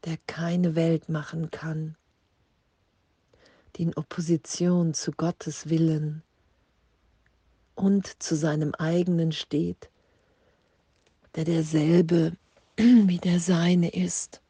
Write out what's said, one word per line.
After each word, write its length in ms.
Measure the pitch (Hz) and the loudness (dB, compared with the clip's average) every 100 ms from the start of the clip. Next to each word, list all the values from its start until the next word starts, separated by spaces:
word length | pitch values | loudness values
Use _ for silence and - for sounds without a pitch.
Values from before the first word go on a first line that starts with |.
der 140 | - 160 - | -8 -10 -10
keine 480 | - 170 175 180 160 | -8 -4 0 0 2
Welt 340 | 165 160 - | 2 0 -2
machen 400 | 156 147 165 156 | -8 -6 -8 -8
kann, 480 | - 156 156 156 156 _ _ _ _ _ _ _ _ _ _ _ _ _ _ _ _ _ - | -10 -8 -8 -8 -12 _ _ _ _ _ _ _ _ _ _ _ _ _ _ _ _ _ -6
die 80 | |
in 120 | 170 - | -4 -4
Opposition 1000 | 156 - 160 165 - - 175 175 165 | -10 -8 -2 -2 -2 -4 0 2 0
zu 180 | 151 - | -2 -8
Gottes 580 | - 160 185 - 147 151 | -4 -4 -4 -10 -12 -4
Willen 540 | 160 165 156 151 151 _ _ _ _ _ _ _ _ _ _ _ _ _ _ _ | 0 2 0 -4 -8 _ _ _ _ _ _ _ _ _ _ _ _ _ _ _
und 480 | - 196 202 190 - | -2 2 2 -2 -12
zu 140 | - 160 | -4 -2
seinem 380 | 156 151 151 - | 0 0 -4 -2
eigenen 560 | 160 170 180 170 160 | 0 0 2 0 0
steht, 580 | 156 - 143 170 180 - _ _ _ _ _ _ _ _ _ _ _ _ _ _ - | -4 -4 -4 -4 -6 -16 _ _ _ _ _ _ _ _ _ _ _ _ _ _ -6
der 100 | 160 | -2
derselbe 920 | 165 156 160 151 175 165 170 160 175 _ _ | -2 0 0 4 4 4 2 0 -4 _ _
<clears throat> 220 | _ - | _ 2
wie 400 | 226 247 196 180 | 8 8 6 2
der 220 | 180 175 | 0 0
seine 500 | 170 175 175 180 170 | 2 2 4 2 2
ist. 520 | - 180 - - - | 0 -4 -4 -12 -18